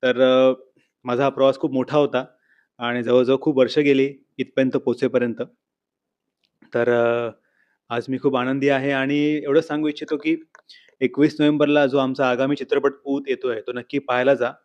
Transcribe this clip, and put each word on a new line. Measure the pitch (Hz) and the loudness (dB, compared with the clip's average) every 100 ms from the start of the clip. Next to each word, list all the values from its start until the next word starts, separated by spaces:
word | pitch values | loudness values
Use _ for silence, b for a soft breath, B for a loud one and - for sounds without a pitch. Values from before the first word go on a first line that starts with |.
तर, | 127 123 | 0 2
अ, | 131 131 131 127 - _ _ _ | 4 4 4 2 -8 _ _ _
माझा | 123 123 | -6 0
हा | 139 | 0
प्रवास | 131 135 131 | 2 0 2
खूप | 156 | -2
मोठा | 131 123 147 | -4 -2 0
होता | 143 127 131 _ _ _ _ _ | 0 -2 -6 _ _ _ _ _
आणि | 120 120 | -6 -4
जवळजवळ | 120 123 127 131 | 2 2 4 0
खूप | 160 135 | 0 0
वर्ष | 123 - | 2 2
गेली | 147 135 135 143 _ - | 2 2 2 -4 _ -10
इथपर्यंत | 123 - 131 | -6 -2 0
पोचेपर्यंत. | 131 131 120 131 127 120 113 117 _ _ _ _ _ _ _ _ _ _ _ _ | 0 -2 -2 0 0 -2 -6 -10 _ _ _ _ _ _ _ _ _ _ _ _
तर, | 120 120 | -2 0
अ, | 120 117 117 117 107 _ _ _ _ _ | 2 2 0 -4 -10 _ _ _ _ _
आज | 120 117 | -8 -6
मी | 131 | -2
खूप | 139 127 | 0 0
आनंदी | 127 135 139 | -2 0 0
आहे | 135 135 | 0 0
आणि | 139 135 147 147 151 | -2 -2 0 0 -2
एवढंच | 143 143 160 | 2 0 0
सांगू | 151 151 | -4 -4
इच्छितो | 147 156 151 | -4 -6 -6
की | 156 165 - _ _ b b b | -2 -4 -6 _ _ b b b
एकवीस | 131 - 151 147 | -4 2 0 2
नोव्हेंबरला | 147 151 147 147 139 | 0 2 2 2 2
जो | 135 | 2
आमचा | 131 131 131 | 0 0 0
आगामी | 123 135 143 | 0 0 -2
चित्रपट | 135 147 139 135 | -2 0 0 -4
ऊत | - 139 139 | -6 -6 -4
येतोय, | 127 127 113 | -4 -4 -6
तो | 104 | -8
नक्की | 123 120 143 | -10 -6 -8
पाहायला | 139 123 127 | -2 0 2
जा. | 135 120 139 | 2 0 -6